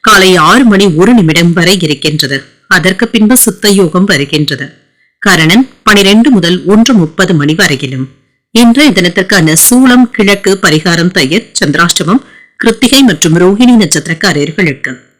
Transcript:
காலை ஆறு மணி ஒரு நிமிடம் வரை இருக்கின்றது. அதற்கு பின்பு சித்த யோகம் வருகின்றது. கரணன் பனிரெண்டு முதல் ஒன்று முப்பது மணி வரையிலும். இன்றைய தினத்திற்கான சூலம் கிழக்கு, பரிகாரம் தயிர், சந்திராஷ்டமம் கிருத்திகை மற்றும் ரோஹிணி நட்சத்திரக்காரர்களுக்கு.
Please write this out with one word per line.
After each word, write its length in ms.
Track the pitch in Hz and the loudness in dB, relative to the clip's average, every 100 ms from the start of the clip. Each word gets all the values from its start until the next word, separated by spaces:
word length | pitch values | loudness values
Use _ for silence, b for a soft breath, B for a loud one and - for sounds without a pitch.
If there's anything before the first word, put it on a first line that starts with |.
காலை 300 | - 208 190 180 156 | 0 2 2 2 2
ஆறு 140 | 220 | 2
மணி 220 | 254 196 202 | 2 2 0
ஒரு 180 | 151 196 | 2 2
நிமிடம் 360 | 247 165 156 170 | 2 2 0 0
வரை 220 | 170 170 190 165 | 0 -2 -2 -4
இருக்கின்றது. 500 | 143 156 151 143 139 - _ _ | -4 -4 -4 -6 -8 -10 _ _
அதற்கு 380 | 185 170 185 226 | -2 -2 -2 -4
பின்பு 280 | 233 208 247 | 0 2 2
சித்த 360 | - 190 208 | -2 -2 0
யோகம் 340 | 196 180 180 196 | 2 0 0 -2
வருகின்றது. 580 | 151 143 151 147 139 147 _ _ _ _ _ | -2 -2 -4 -4 -6 -10 _ _ _ _ _
கரணன் 420 | 214 175 160 196 262 _ | -2 0 2 2 0 _
பனிரெண்டு 480 | - 202 196 214 247 | 0 2 4 2 4
முதல் 260 | 233 170 180 | 2 0 -4
ஒன்று 300 | 170 208 233 | 0 2 2
முப்பது 400 | 233 156 - 185 | 2 0 -2 -2
மணி 220 | 170 143 160 | 0 -2 -2
வரையிலும். 460 | 180 135 135 131 131 _ _ _ _ | -2 -2 -6 -8 -10 _ _ _ _
இன்றைய 340 | 226 240 233 302 | 2 2 4 2
தினத்திற்கான 680 | 190 175 180 190 196 160 160 - | 0 -2 -2 -2 0 0 0 0
சூலம் 400 | 247 262 247 240 | 0 2 2 0
கிழக்கு, 440 | - 196 196 196 196 | 0 -2 0 -2 -2
பரிகாரம் 500 | 190 156 170 170 170 180 | 0 -2 -2 -2 -2 -2
தயிர், 280 | 131 175 - - | -2 -4 -6 -8
சந்திராஷ்டமம் 680 | 165 147 175 - 170 233 b b b b | -4 0 0 -2 -2 -2 b b b b
கிருத்திகை 420 | 226 220 247 269 | -4 -2 -2 2
மற்றும் 360 | 262 160 170 165 | 2 0 0 2
ரோஹிணி 340 | 180 202 247 240 | 2 2 2 4
நட்சத்திரக்காரர்களுக்கு. 1160 | 180 160 143 165 202 151 147 160 175 135 - 123 _ _ | 2 -4 -6 -6 -4 -4 -4 -4 -4 -4 -10 -14 _ _